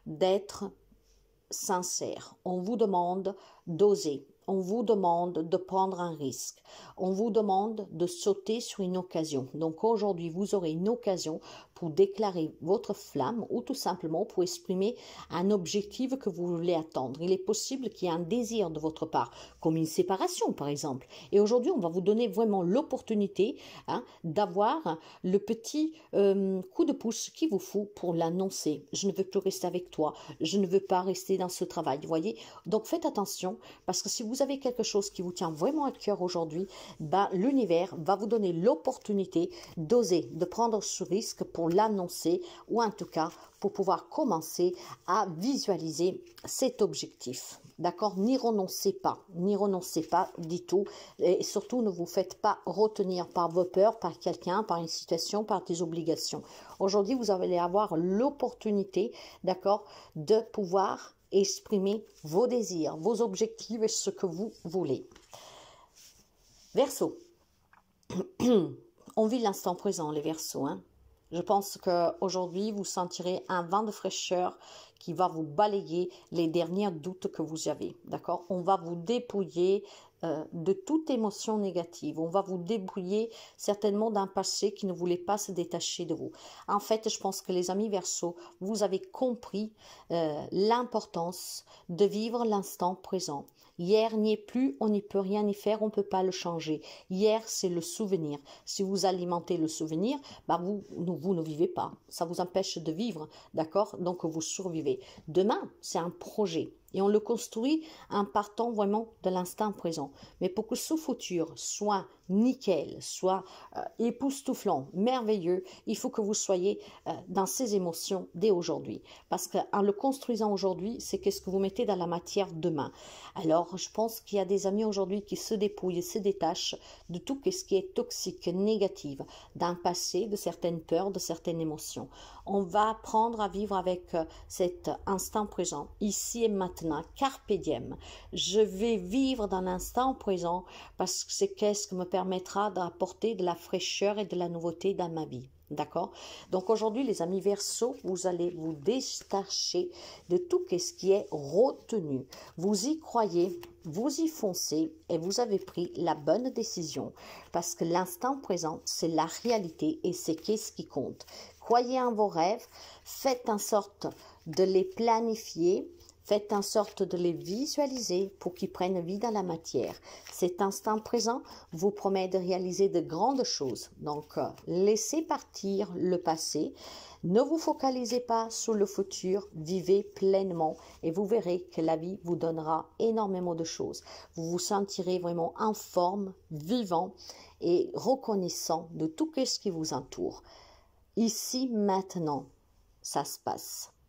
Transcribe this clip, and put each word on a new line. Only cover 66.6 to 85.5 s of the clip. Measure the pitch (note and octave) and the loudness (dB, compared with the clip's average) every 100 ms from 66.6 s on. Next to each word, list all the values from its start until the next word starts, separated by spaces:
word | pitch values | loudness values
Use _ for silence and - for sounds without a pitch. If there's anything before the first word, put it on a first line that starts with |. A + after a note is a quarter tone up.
| - | -2
Verseau. | G3+ C4+ - E3 - - _ _ _ _ _ _ _ - | 2 2 2 -2 -2 -16 _ _ _ _ _ _ _ -8
<clears throat> | F3+ - - A#3 A3 C#3+ C3 - _ - - | -6 -6 2 6 6 4 -4 -18 _ -6 0
On | A3 | 2
vit | B3+ | 4
l'instant | A3 F#3+ G3 | 2 0 -2
présent, | F3 G3+ F3+ D3+ | 0 -2 -2 -2
les | D3+ | -2
Verseaux, | D#3 D#3+ - D3+ C#3 | -2 -4 -6 -4 -4
hein. | F#3+ - _ _ _ _ | -4 -10 _ _ _ _
Je | E3+ | -6
pense | F3 G3+ - - | 2 2 2 -4
qu'aujourd'hui, | F#3+ F3 E3+ - F#3+ F#3 F3+ F3 G#3+ | 0 4 2 2 -2 -2 -4 -2 -2
vous | G3+ | -4
sentirez | F#3 F#3+ F3 - F3+ F3+ - | -4 -4 -4 -4 -2 -2 -2
un | F3+ | -2
vent | E3+ G3 | 0 0
de | A3 | 0
fraîcheur | - F#3+ - - F3+ F#3 - - - - _ | -4 -6 -4 0 0 0 -4 -14 -20 -20 _
qui | - | -8
va | D#3+ F3+ | 0 0
vous | D#3+ | 0
balayer | D#3 C#3+ G#3 G3+ D#3 E3+ F3+ - - | -2 2 2 2 -2 -2 -2 -6 -6
les | E3 E3 | 0 2
derniers | E3+ E3 F#3 G#3 | 2 2 0 0
doutes | D#3+ F3+ F#3 G3+ | -2 -6 -6 -6
que | - | -4
vous | D#3 D#3+ D#3+ | -4 -4 -4
avez, | - - - | -4 -6 -10
d'accord ? | - D#3+ - F3 - | -10 -8 -4 -4 -4
On | F#3 | -2
va | F3 F#3+ | 2 2
vous | E3 F3 | 2 -4
dépouiller, | E3+ B3 A#3+ G3+ F3 E3 F#3 G3+ G3+ - - _ | 0 -2 0 -4 -2 2 4 4 0 -16 -20 _
euh, | E3+ D3+ D#3 | -4 -4 -4
de | F3 D#3+ | -2 0
toute | F#3+ - D#4+ D#4+ | 0 0 0 2
émotion | B3 G#3+ - - G#3+ | 0 0 -2 -2 0
négative. | G3 F3 E3+ - D3+ D#3 | 0 -2 -4 -6 -6 -4
On | E3 | 0
va | F#3+ | 0
vous | F#3 F#3 | 0 -4
dépouiller | E3+ A3+ F#3 G3+ F3+ G#3 A3+ - - - | -2 -2 -2 -6 -2 0 0 -6 -20 -4
certainement | - G3+ G#3+ G3+ A3 | -2 2 2 2 2
d'un | G3+ F#3+ | 2 0
passé | G3 F#3 - G3+ | -2 -2 0 -2
qui | - G3 | 0 -4
ne | |
voulait | E3+ F3 F3 | -2 0 0
pas | G3 G#3 | 0 -2
se | - | -2